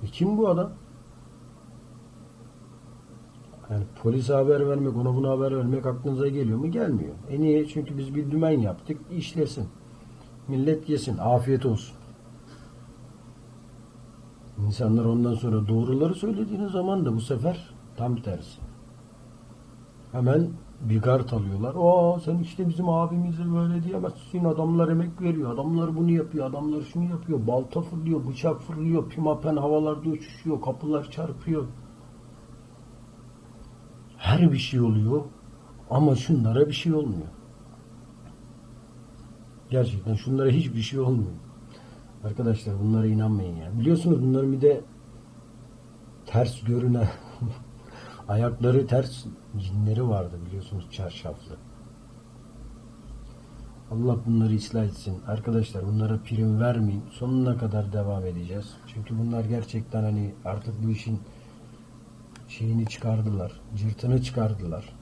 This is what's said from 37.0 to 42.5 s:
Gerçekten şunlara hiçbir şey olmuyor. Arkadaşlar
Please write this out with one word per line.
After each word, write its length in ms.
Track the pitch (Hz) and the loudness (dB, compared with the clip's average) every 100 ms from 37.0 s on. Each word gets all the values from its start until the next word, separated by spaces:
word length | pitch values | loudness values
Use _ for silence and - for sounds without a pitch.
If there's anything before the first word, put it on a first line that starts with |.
| 139 92 78 - - - - - - - - - - - - - - - - - - - - - - - - | 0 -4 -6 -14 -20 -20 -20 -20 -20 -20 -20 -20 -20 -20 -20 -20 -20 -20 -20 -20 -20 -20 -20 -20 -20 -20 -2
Gerçekten 440 | 127 120 98 104 | 2 2 0 0
şunlara 360 | 107 - 135 135 | -2 0 2 4
hiçbir 320 | 127 165 113 | 4 2 0
şey 180 | 110 135 | -2 0
olmuyor. 320 | 127 123 98 85 - - - - - - - - | 2 2 0 -4 -14 -20 -20 -20 -20 -20 -20 -10
Arkadaşlar 500 | 107 104 117 | -8 -2 0